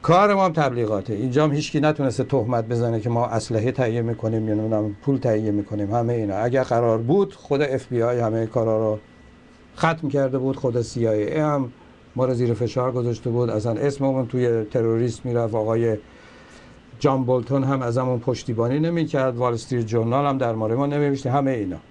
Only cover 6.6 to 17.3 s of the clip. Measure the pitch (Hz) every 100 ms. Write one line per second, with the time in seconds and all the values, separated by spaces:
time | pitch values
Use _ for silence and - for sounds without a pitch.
6.6 | 131 117 120 110 117 185 196 - - 139
7.6 | 143 131 - 123 117 123 117 113 113 123
8.6 | 113 110 110 107 - - - - - -
9.6 | - - 165 160 156 143 135 131 131 135
10.6 | 127 120 117 123 113 107 104 156 151 147
11.6 | 127 - - - - 120 127 123 123 117
12.6 | 120 131 127 127 120 117 127 117 120 107
13.6 | 117 110 143 139 139 131 120 127 123 117
14.6 | 107 127 113 113 120 117 127 120 117 110
15.6 | 107 113 117 107 - - - - - -
16.6 | - - - - 147 135 123